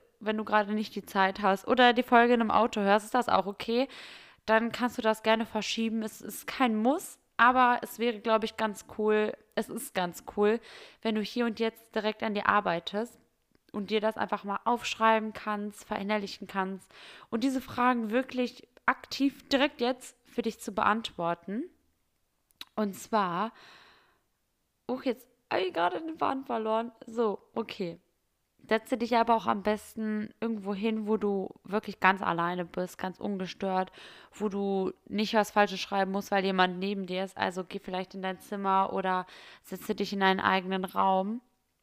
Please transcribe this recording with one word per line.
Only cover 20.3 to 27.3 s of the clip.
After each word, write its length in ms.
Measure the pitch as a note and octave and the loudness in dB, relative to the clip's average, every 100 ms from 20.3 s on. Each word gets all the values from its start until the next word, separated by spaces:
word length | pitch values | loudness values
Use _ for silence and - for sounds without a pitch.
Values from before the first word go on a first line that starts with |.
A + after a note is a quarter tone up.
| - | -4
dich 180 | A3+ - | -4 -6
zu 120 | - | -6
beantworten. 920 | G3 - A3 - - E3+ E3+ - G#3+ F4+ - _ _ _ _ _ _ _ _ - - | 0 2 2 -2 -4 -4 -4 -6 -8 -8 -14 _ _ _ _ _ _ _ _ -10 -4
Und 160 | G#3 | -4
zwar, 600 | F#3 - A3 F#3 F3 A3+ - - - - _ _ _ _ _ _ _ _ _ - | -6 -2 0 2 0 -4 -6 -20 -20 -20 _ _ _ _ _ _ _ _ _ -8
Uch, 160 | B3+ | -4
jetzt 240 | C4 A3 - _ _ | -4 -4 -10 _ _
hab 80 | - | -2
ich 140 | F#4 | -2
gerade 260 | E4 F4 F4 | 0 0 -2
den 180 | D#4+ D#4+ | -8 -4
Faden 280 | - C4+ C4+ | -4 -4 -4
verloren. 460 | A3+ A3 A3 A#3 - - | -4 -2 -2 -4 -10 -10
So, 340 | A3+ A3 | -2 -2